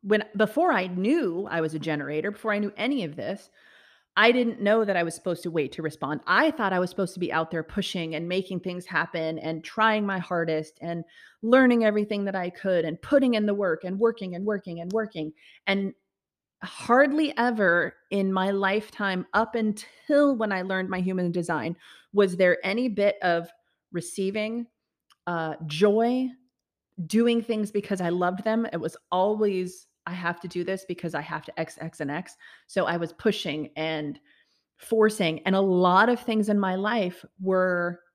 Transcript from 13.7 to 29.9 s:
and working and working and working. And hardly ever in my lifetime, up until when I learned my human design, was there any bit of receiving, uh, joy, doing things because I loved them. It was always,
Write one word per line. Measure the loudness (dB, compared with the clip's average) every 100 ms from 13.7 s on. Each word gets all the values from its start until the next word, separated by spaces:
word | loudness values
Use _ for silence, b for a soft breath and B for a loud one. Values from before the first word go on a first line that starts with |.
| -2
and | -4 0
working | 0 0 -8
and | -6
working | -4 -4 -6 -10
and | -4
working. | -4 -4 -6 -8 -10 b b -2
And | -2 -2 -8 _ _ _ _ _ _
hardly | -16 -14 2 6 6 4 0 2
ever | 0 2 4 4 2 -6 _
in | 0 0
my | 2 0
lifetime, | 0 0 0 -4 -6 -4 -2 -2
up | 0 0
until | 0 -2 -2 -8 _ _ 4 4 2
when | -2
I | -2
learned | -2 -4 -2
my | -2
human | -2 0 0
design, | -2 -2 -2 -4 -8 B B B
was | 2 2 4
there | 4 4
any | 0 -2 -2
bit | 2 0 2
of | 0 0 -2 _ _ _ _
receiving, | -8 -8 -4 -4 -2 -4 -6 -10 _ _ _ _ _ -6
uh, | -4 -4 -6 -8
joy, | 2 4 4 2 2 -2 -6 _ _ _ _ _ -12 -2
doing | 2 4 2
things | 0 -2 -2
because | -4 -2 -2
I | 0
loved | 0 0 -2
them. | -2 0 -2
It | -4
was | -6 -8 _
always, | 0 2 2 0 0 -4 -10 _